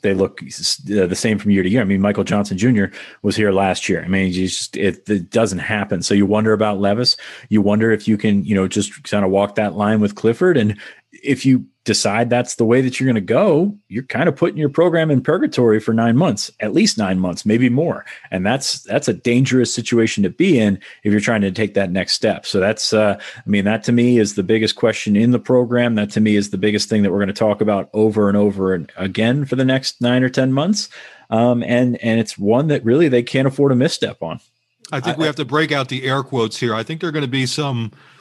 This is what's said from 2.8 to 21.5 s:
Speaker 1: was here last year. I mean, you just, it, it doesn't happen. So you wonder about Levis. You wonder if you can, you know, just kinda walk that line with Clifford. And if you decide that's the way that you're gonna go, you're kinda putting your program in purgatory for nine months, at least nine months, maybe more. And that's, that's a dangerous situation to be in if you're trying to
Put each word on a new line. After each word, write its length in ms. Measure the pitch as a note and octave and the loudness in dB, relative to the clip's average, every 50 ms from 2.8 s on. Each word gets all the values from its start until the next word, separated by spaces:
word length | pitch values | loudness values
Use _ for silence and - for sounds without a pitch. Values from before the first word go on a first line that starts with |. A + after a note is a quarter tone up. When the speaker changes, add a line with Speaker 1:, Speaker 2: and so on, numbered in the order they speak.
| G2 F#2 - - - - - - - | 0 -2 -4 -10 -20 -20 -12 -6 -4
Speaker 1:
was 120 | G#2+ G2+ | -2 0
here 180 | G#2 G#2+ G#2 F#2+ | 0 2 2 2
last 360 | F#2+ G2 F#2+ F#2 - - - | 2 2 2 0 -2 -2 -2
year. 160 | G2 E2 D#2+ | -4 -2 -2
I 40 | E2+ | -2
mean, 180 | F#2+ F#2+ F#2+ | -2 0 0
you 200 | F#2 F2+ F2+ F#2 | 0 -2 -2 -4
just, 300 | F#2 - - - - - | -4 -4 -6 -10 -10 -6
it, 320 | - F#2 G2+ F2 - - - | -2 -2 -2 -2 -4 -4 -4
it 220 | G#2+ G2 E2+ - | -4 -4 -4 -2
doesn't 300 | - A#2 A2+ G#2+ F#2+ F2 | 0 0 0 0 -2 -4
happen. 420 | - - G#2+ G#2 G2+ G2+ G#2+ F2+ E2+ | -6 -4 -4 -4 -4 -4 -4 -4 -2
So 100 | - G2+ | 0 2
you 140 | G2+ G2+ | 2 2
wonder 260 | G2 G#2 G#2+ G#2+ A2 G#2+ | 4 2 2 2 2 2
about 280 | G2+ G#2+ G#2+ G#2 F#2+ | 2 2 0 0 0
Levis. 360 | G2+ G2 G2+ A2+ B2 B2 - - - - - - - - | 0 0 0 0 0 -2 -2 -2 -6 -18 -20 -18 -6 -2
You 140 | - G#2+ G2+ | 0 2 2
wonder 280 | G2+ G2+ G#2+ A2 A2+ A2 | 2 2 2 2 2 2
if 140 | G#2 - | 0 0
you 120 | - A2 G#2 | 0 0 0
can, 260 | - A2 G#2 G2+ F2+ | 2 2 0 0 0
you 100 | D2 G#2+ | 0 0
know, 140 | G2 F#2+ F#2 | 0 0 0
just 360 | - G#2+ G2 - - - - | 0 -2 -4 -4 -6 -14 -10
kinda 240 | - - G#2 G2+ F#2+ | -4 -2 0 0 2
walk 260 | F#2+ G2 G2+ G2+ - | 2 2 0 0 0
that 200 | - G#2+ G#2 E2 | -2 -2 -2 -2
line 260 | G2+ G#2 G#2 A2 G#2+ | -2 0 2 2 2
with 160 | G#2 G2+ G2+ | 2 0 -2
Clifford. 420 | - - A2 A#2 - F3+ F#3 F3 C#3 | -2 0 0 0 2 2 2 4 4
And 200 | A2 G#2 G#2 - - - - - _ _ _ - - | 2 0 -2 -4 -10 -20 -20 -20 _ _ _ -8 -4
if 240 | C3 C#3 C3 - | -2 -2 0 2
you 180 | C3+ C3 B2+ - - _ _ - | 4 4 4 2 -2 _ _ -4
decide 440 | - G#2+ - - A2 G2+ A2 A#2+ A#2+ | -2 -2 0 0 -2 0 0 0 0
that's 280 | A#2+ B2 B2 - - | 0 0 0 -2 -2
the 80 | - A#2+ | -2 0
way 160 | A2 A#2 B2+ | 2 2 2
that 180 | C3+ B2+ B2+ - | 2 0 -2 -2
you're 80 | C3 | 0
gonna 140 | C3 B2 A2+ | 0 0 0
go, 540 | G2 E2+ A2 B2+ G3 G#3+ D#3+ C#3+ F3 G3+ G#3 - _ - | 0 0 0 2 2 4 2 2 2 0 -4 -6 _ -10
you're 140 | - A2 B2+ | -8 -8 -8
kinda 300 | - - A#2 D3+ F3 C#3+ | -6 -4 -2 0 0 0
putting 260 | - E3+ E3 - - | 0 0 -2 0 0
your 100 | D#3 C#3+ | -2 -2
program 420 | C#3 - E3 F3+ E3 E3+ D#3+ D#3+ | 0 2 2 2 2 2 2 2
in 120 | D3 B2+ B2+ | 2 0 2
purgatory 560 | - D3+ F#3 D4 D4+ - - B2 A#2 G#2+ A2 | 2 0 0 0 -2 0 2 2 4 4 2
for 160 | - - A2+ | 2 0 0
nine 220 | A2+ A2+ A#2 A#2 | 0 2 2 2
months, 340 | B2+ F3 F3 A2 G#2 - - - - | 2 2 2 0 -2 -6 -10 -10 -8
at 140 | - G#2+ G2 | -6 -2 0
least 240 | D#3+ G#3+ A3 - - | 2 2 2 0 0
nine 200 | G#2+ F#2+ F#2+ F#2 | -2 -2 -2 -2
months, 280 | F#2 F2+ F2 - - | -2 -2 -4 -4 -2
maybe 220 | G#2+ G#2+ A#2 B2+ B2+ | 0 2 2 2 2
more. 360 | A#2+ C3 D#3+ E3+ A#2 - - - - - - - | 2 2 0 -2 -4 -6 -10 -16 -20 -20 -12 -8
And 140 | - F#2+ F#2 | -6 -4 -2
that's, 380 | G2+ - - - - - - - | -2 -2 -2 -2 -6 -6 -6 -6
that's 260 | - G2+ B2 A#2+ - | -4 -4 -2 -2 -2
a 60 | A2 | -4
dangerous 580 | F2 - B2 A#2+ B2 C3+ A#2 A#2 B2+ B2 A#2 - | -2 0 0 2 2 2 2 2 2 0 0 -2
situation 500 | - A2+ - - A#2 A2+ A2+ - - G2+ | -6 -4 -2 2 2 2 2 0 0 -2
to 80 | F2+ | -2
be 280 | - - E3+ G3 E3+ B2 | 0 0 2 2 4 4
in 200 | A2 G#2 G2 F#2+ - - - - - | 4 2 0 -2 -6 -12 -16 -8 -2
if 100 | G#2 G2+ | 0 0
you're 80 | G#2+ | 0
trying 220 | G2+ - A#2 A2 G2+ | 2 0 0 0 0
to 100 | G2 | -2